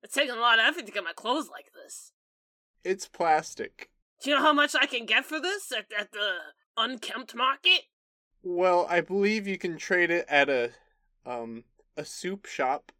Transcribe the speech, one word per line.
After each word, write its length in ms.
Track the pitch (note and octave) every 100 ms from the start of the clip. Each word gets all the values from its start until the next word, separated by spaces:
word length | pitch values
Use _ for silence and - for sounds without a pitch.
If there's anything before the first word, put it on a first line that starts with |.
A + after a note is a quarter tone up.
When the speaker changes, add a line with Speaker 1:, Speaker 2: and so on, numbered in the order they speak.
Speaker 1:
It's 120 | G#3+
taking 220 | C4+ C#4+ A#3
a 40 |
lot 200 | A#3+ A3+
of 60 | A3+
effort 200 | D#4+ A#3
to 60 |
get 120 | G#3
my 100 | E3+
clothes 360 | E3+ A3 C#4+ C#4+
like 200 | - -
this. 400 | - - - - _ _ _ _ _ _ _
Speaker 2:
It's 240 | F3 F#3+ -
plastic. 800 | - E3+ D#3 - - G#2+ _ - _ _ _
Speaker 1:
Do 60 | C#4
you 60 | C#4+
know 60 |
how 120 | D4+
much 220 | D4 D4 D4
I 60 | C#4
can 200 | B3 A3+
get 200 | A3 C4+
for 140 | D#4
this 320 | D#4+ G4+ -
at, 140 | A#3 G#3 G#3+
at 140 | G3+
the 240 | G#3+ G#3 F3 F3+ _ _ -
unkempt 580 | A3+ B3+ - A3 B3+ A#3
market? 460 | C4 C4+ F4+ F#4 - _ _ _ _ _
Speaker 2:
Well, 460 | F#3 F3 F#3 F3 -
I 120 | F3
believe 460 | E3 F#3+ G3+ G#3+ G3+
you 100 | F#3+
can 200 | F#3 D#3+
trade 320 | - F3+ F3
it 160 | E3+ -
at 200 | D3 C#3
a, 220 | C3 A#2+ - _ _ _ _ -
um, 400 | B2 A#2 A2+ A#2 _ _ -
a 80 | D3
soup 400 | - F3+ G3 -
shop 480 | - C3 D3 - _